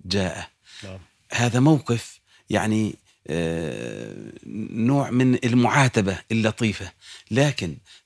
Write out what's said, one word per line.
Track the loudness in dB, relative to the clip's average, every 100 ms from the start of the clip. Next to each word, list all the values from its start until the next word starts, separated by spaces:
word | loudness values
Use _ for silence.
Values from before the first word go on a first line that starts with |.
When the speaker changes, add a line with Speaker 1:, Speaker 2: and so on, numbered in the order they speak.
Speaker 1:
جاء. | -4 -2 -2 -6 -14 _ _ -18
Speaker 2:
نعم. | -16 -16 -20 _ -8
Speaker 1:
هذا | -2 0 4
موقف | 6 4 2 -4 -4 -20 _ _ -2
يعني، | 0 2 0 -2 -6 _ _ -6
آه، | -4 -2 -4 -6 -8 -10 -10 -12 -12 -16 -16 -14 -10 -8
نوع | -2 2 2 2
من | 2 4 4
المعاتبة | 4 4 4 4 4 2 0 -2 -2
اللطيفة، | 0 0 0 -2 -2 -12 _ -20 -20 -4
لكن | 0 2 0 -8 -8 _ -20